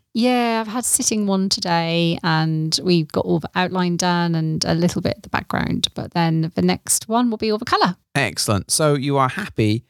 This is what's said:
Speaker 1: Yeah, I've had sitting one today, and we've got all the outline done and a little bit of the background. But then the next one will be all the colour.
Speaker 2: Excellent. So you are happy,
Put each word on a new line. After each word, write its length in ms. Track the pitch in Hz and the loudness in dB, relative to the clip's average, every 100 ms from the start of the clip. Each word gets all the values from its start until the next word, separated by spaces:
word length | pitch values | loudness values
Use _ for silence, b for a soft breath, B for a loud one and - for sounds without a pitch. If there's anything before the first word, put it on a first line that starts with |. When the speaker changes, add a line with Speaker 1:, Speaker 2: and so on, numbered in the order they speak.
| _ | _
Speaker 1:
Yeah, 480 | 226 247 247 233 226 | -2 0 2 0 -2
I've 100 | 220 | -4
had 140 | 247 | -6
sitting 420 | 226 - 247 214 202 | -2 -2 0 0 0
one 220 | 190 190 | 0 0
today, 680 | - 185 170 165 170 170 170 | -2 0 0 0 2 0 0
and 560 | 165 160 160 156 156 - | 0 2 2 0 0 0
we've 260 | 185 175 151 | 4 2 2
got 140 | - | -2
all 140 | 180 170 | 0 0
the 100 | - | 0
outline 420 | - 185 185 180 170 | -2 -2 0 0 0
done 380 | 180 175 170 | 0 0 0
and 280 | 165 160 156 - | 0 -2 -2 0
a 80 | |
little 260 | 165 175 - | 2 0 0
bit 160 | - - | -4 -6
of 60 | |
the 80 | - | -4
background. 580 | - - - - - - | -6 -2 -2 -2 0 -2
But 160 | - - | -4 -6
then 400 | 175 165 160 160 | -2 0 0 0
the 60 | - | 0
next 480 | 180 180 - - - | 0 0 -2 -4 0
one 220 | 226 247 | 0 0
will 80 | 220 | -2
be 120 | 220 | -2
all 60 | 214 | -2
the 80 | |
colour. 320 | 233 403 202 - _ | 0 2 2 -2 _
Speaker 2:
Excellent. 560 | 143 113 - - 98 - | -2 -2 -2 0 0 0
So 220 | - 156 | 0 2
you 240 | 143 139 139 | 2 0 2
are 140 | 131 | 0
happy, 540 | - - - 110 113 | -2 -8 0 0 0